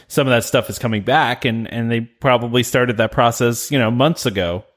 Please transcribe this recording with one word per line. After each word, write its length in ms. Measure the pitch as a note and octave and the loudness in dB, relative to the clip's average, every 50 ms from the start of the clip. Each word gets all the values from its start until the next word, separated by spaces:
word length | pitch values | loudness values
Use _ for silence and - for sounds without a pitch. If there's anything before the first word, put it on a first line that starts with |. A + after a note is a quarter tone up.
| - - | -20 -6
some 180 | - - C#3 C3 | -2 0 2 2
of 40 | |
that 120 | B2 A#2 A2+ | 2 2 2
stuff 260 | - - B2+ A2+ - | 0 0 0 0 -2
is 100 | G#2+ - | -6 -6
coming 220 | - A#2+ A2 G#2+ G2 | -4 -4 -4 -2 0
back, 420 | A#2 C3 D#3+ D3 A#2 B2 - - | 0 2 2 2 0 -2 -2 -4
and, 260 | B2+ A2+ A2+ A2+ - | -4 -4 -4 -6 -6
and 180 | - A#2 A#2 A#2 | -6 -4 -2 -2
they 120 | A#2 A#2 | -2 -2
probably 600 | A#2 - _ _ - C#3 B2 A#2 A#2+ A#2+ A#2 B2+ A#2+ | -4 -6 _ _ 0 2 2 2 2 0 0 0 0
started 340 | - - C3 B2 B2 A#2 G#2+ | 2 0 0 0 0 0 0
that 140 | A2+ A2 - | -2 0 2
process, 580 | - B2 A#2+ A#2 - B2 A#2+ A#2 A#2 - - | 2 2 2 2 2 0 0 0 -2 -4 -2
you 80 | D3 C3+ | 0 0
know, 100 | A#2 A2 | 2 2
months 360 | A#2+ A#2+ C3 D#3 E3+ - - | 2 2 2 2 2 0 -2
ago 400 | C3 G2 G2 F2+ F2 F2 F#2 - _ _ | -4 -2 -2 -2 -2 -4 -6 -8 _ _